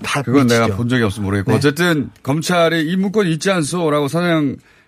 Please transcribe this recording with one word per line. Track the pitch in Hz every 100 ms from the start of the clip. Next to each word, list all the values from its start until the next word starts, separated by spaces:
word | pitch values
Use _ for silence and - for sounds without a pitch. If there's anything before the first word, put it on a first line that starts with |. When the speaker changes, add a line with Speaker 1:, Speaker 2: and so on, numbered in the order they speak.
Speaker 1:
다 | - -
Speaker 2:
그건 | 127 139 123
내가 | 117 113
Speaker 1:
미치죠. | 98
Speaker 2:
본 | 117
적이 | 127
없어 | 107 107
모르겠고. | 98 101 95
Speaker 1:
네. | 113
Speaker 2:
어쨌든 | 143 143 180 156 - -
검찰이 | - 156 151 175 165 165 156
"이 | 190
문건 | 196 208 185
있지 | 160 190
않소?"라고 | 185 139 180 160 147 143
사장, | 165 175 160 143 - _ _